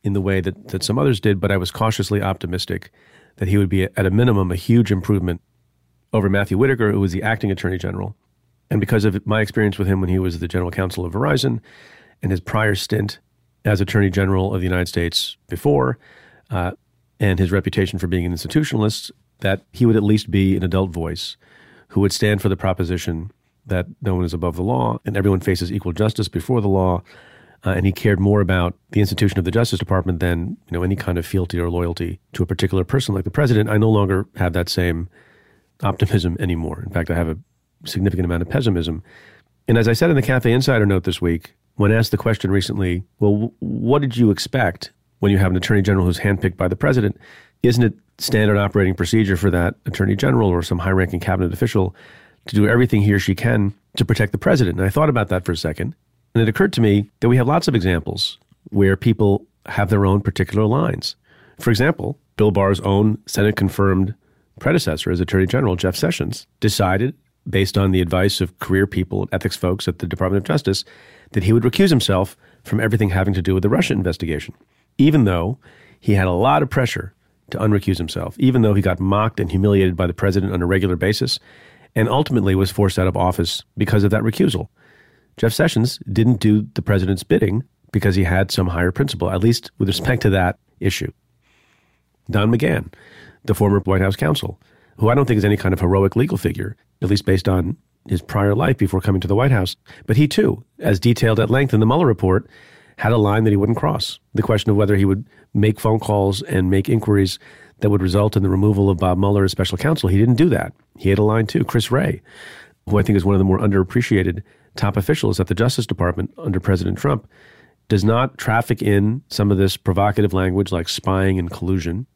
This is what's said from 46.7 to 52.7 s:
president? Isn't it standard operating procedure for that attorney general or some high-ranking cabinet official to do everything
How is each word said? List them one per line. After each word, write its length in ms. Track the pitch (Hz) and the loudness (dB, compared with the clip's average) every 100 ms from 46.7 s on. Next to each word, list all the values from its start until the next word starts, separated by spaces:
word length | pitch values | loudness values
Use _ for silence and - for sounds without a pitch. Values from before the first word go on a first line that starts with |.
| - | 0
president? 400 | 147 127 101 - - - _ _ | 0 2 0 -4 -16 -20 _ _
Isn't 200 | 123 120 | 0 4
it 120 | 117 - _ _ | 2 0 _ _
standard 400 | - 113 107 101 | -2 2 4 2
operating 360 | 101 104 95 | 2 2 0
procedure 440 | 90 87 110 98 90 | 0 0 2 2 2
for 120 | 98 | 2
that 260 | 87 87 - - | 2 0 -4 -10
attorney 300 | - 98 95 | -2 -2 0
general 340 | 135 123 101 | 2 2 2
or 120 | 87 | 0
some 180 | 85 90 | -2 -4
high-ranking 400 | 90 92 90 87 | 0 0 0 -2
cabinet 340 | 98 92 90 | -2 -2 -2
official 420 | 87 120 107 92 - - - _ _ | -2 0 0 -2 -6 -20 -20 _ _
to 100 | - | -4
do 140 | 104 | 0
everything 320 | 104 | 2